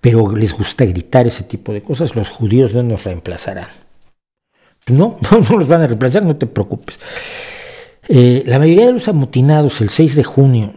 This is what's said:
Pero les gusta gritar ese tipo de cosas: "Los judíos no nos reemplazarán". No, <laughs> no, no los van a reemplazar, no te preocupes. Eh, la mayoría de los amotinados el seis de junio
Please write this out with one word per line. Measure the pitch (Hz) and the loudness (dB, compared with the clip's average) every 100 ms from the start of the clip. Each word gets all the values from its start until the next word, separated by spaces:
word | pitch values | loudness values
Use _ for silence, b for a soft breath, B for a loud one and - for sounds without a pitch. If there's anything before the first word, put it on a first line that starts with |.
Pero | 123 113 104 | 2 2 0
les | 110 110 | 0 -4
gusta | 85 101 - 120 | -4 -8 -2 -2
gritar | 90 - 131 120 | -2 -2 0 0
ese | - | -2
tipo | 101 104 - | -12 -12 -10
de | 104 | -12
cosas: | - 127 165 117 | -8 -6 -4 -4
"Los | 101 | -8
judíos | - 110 117 131 | -6 0 2 2
no | 113 | 0
nos | 120 104 | -2 -4
reemplazarán". | 101 87 - 87 - 95 87 - _ _ _ _ _ _ _ _ _ _ - | -8 -12 -12 -12 -12 -12 -16 -20 _ _ _ _ _ _ _ _ _ _ -2
No, | 127 214 214 | 2 2 -2
<laughs> | - | 2
no, | 226 | 2
no | 180 214 | 4 2
los | 143 | 2
van | 165 | 2
a | 156 | 2
reemplazar, | 110 127 160 | 0 0 0
no | 196 151 | 0 -2
te | - | -4
preocupes. | - 98 - - - B B B B B B B B B B - | -4 -6 -8 -12 -20 B B B B B B B B B B 0
Eh, | 139 123 123 123 | 4 4 4 0
la | 127 | 2
mayoría | 156 170 240 | 4 4 2
de | |
los | 254 - | 0 -2
amotinados | 170 131 127 135 151 143 - | -2 -2 0 2 4 2 -2
el | 101 | -4
seis | - 160 143 | 0 0 2
de | |
junio | 127 - 135 123 104 | -2 2 4 2 -2